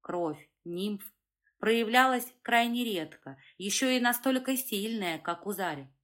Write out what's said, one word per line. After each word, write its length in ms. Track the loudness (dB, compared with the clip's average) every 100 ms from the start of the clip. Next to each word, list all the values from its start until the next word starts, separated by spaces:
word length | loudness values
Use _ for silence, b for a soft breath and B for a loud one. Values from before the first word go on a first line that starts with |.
Кровь 500 | -6 -2 -2 -4 -12 _
нимф 380 | -10 -4 -4 -4 -10 _ _ _ _ _
проявлялась 720 | 2 2 4 4 6 4 -2 -10
крайне 420 | 2 2 4 0
редко, 540 | -2 -2 -4 -10 -18 -18 b b
ещё 300 | -4 0 2
и 120 | 2
настолько 560 | 2 2 2 0 0 -4
сильная, 640 | -2 -4 -4 -4 -4 -4
как 280 | -4 -6 -6
у 60 |
Зари. 360 | -4 -4 -4 -10 _